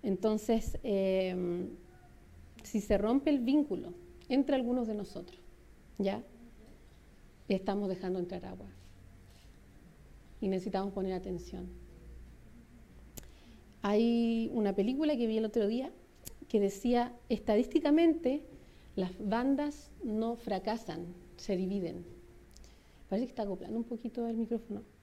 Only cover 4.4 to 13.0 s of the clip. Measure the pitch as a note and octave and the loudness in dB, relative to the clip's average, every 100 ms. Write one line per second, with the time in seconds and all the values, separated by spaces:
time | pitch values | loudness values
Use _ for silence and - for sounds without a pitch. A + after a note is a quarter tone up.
4.4 | C#4 C4+ A#3+ B3+ A3+ G#3 F#3+ F#3 - - | 4 2 2 0 0 -4 -6 -10 -14 -16
5.4 | - - - - - - G3 G#2 - - | -20 -20 -20 -20 -20 -2 0 0 -6 -18
6.4 | - - - - - - - - - - | -20 -20 -20 -20 -20 -20 -20 -20 -20 -20
7.4 | - F#3+ F#3+ G3+ G3+ F#3 F#3+ F#3 F3 F3+ | -2 0 0 -2 -2 -2 -2 -2 -4 -6
8.4 | F#3 F#3 - - - - - - - - | -10 -12 -14 -18 -20 -20 -20 -20 -20 -20
9.4 | - - - - - - - - - - | -20 -20 -20 -20 -20 -20 -20 -20 -20 -4
10.4 | G3 F#3+ F#3 F#3+ G3 F#3+ F#3 F#3 F#3+ F3 | -2 0 0 -2 -2 -2 -2 -4 -4 -8
11.4 | - F#3 F3+ - - - - - - - | -8 -10 -10 -14 -18 -18 -18 -16 -18 -20
12.4 | - - - - - - | -20 -20 -20 -20 -20 -20